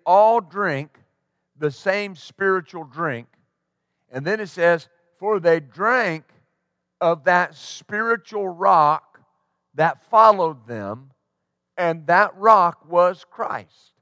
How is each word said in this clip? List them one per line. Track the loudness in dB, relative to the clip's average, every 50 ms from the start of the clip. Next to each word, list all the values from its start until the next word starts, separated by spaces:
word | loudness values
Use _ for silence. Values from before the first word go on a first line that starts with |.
| -2
all | 2 4 4 4 4 2 0
drink | -2 -6 -8 -6 -4 -4 -4 -6 -8 -12 _ _ _ _ _ _ _ _ _ _ _ _ _
the | -6 -6 -6
same | -6 -6 -4 -4 -4 -4 -4 -8 -12
spiritual | -16 -20 -16 -10 -4 -2 -2 -2 -2 -4 _ -16 -18 -18
drink. | -14 -10 -8 -6 -6 -6 -8 -12 _ _ _ _ _ _ _ _ _ _ _ _ _ _ _ _ _
And | -12 -10 -6
then | -6 -6 -6
it | -8 -10
says, | -6 -2 0 0 0 0 -4 _ _ _ _ _ _ -10
"For | -6 -4 -2 0
they | 2 2 2 2
drank | 0 -8 -8 -4 -2 -2 0 0 -2 -4 -6 -8 -12 _ _ _ _ _ _ _ _ _ _ _ _ _ _ -4
of | -2 -2 -2 0 0
that | 2 2 2 0 -2 -8
spiritual | -16 -20 -20 -20 -20 -16 -10 -8 -6 -4 -2 -4 -4 _ -10 -10 -10 -8 -8
rock | -6 -2 0 2 4 4 4 2 0 -2 -6 _ _ _ _ _ _ _ _ _ _ _ _ _ _
that | -2 -2 -2 -2 -6 _ 0
followed | 4 6 6 6 4 2 0 -6 -6 -10 _
them, | -14 -12 -12 -10 -12 -12 -14 -18 _ _ _ _ _ _ _ _ _ _ _ _ _ -8
and | -4 -4 -4 -4 -4 -2 0
that | 2 2 2 0 -2
rock | 0 4 4 6 6 4 2 -2 _ _ -4
was | 0 0 2 0 0 -6 -14 _
Christ." | _ -10 -10 -8 -10 -10 -12 _ _ _ _ _ _ _